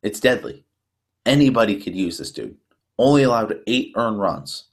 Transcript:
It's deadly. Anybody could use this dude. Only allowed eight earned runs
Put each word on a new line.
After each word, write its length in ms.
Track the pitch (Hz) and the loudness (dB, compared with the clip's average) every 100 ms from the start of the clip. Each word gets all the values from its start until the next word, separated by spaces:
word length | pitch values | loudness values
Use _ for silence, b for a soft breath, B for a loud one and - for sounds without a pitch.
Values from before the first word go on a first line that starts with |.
It's 180 | 104 104 | -8 -2
deadly. 460 | 127 117 - - _ _ _ _ _ _ - | -2 -2 -6 -16 _ _ _ _ _ _ 0
Anybody 520 | 139 139 117 110 98 | 4 4 4 2 0
could 160 | - 92 | -6 -4
use 220 | 90 - | -4 -6
this 140 | 71 | -12
dude. 260 | - 53 - _ _ _ - | -12 -14 -14 _ _ _ 0
Only 240 | 127 143 | 4 6
allowed 380 | 131 117 107 - - | 4 2 -2 -6 -4
eight 260 | 127 - - | -4 -2 -4
earned 240 | 117 107 | -2 -2
runs 460 | 95 73 - - _ | -2 -4 -10 -16 _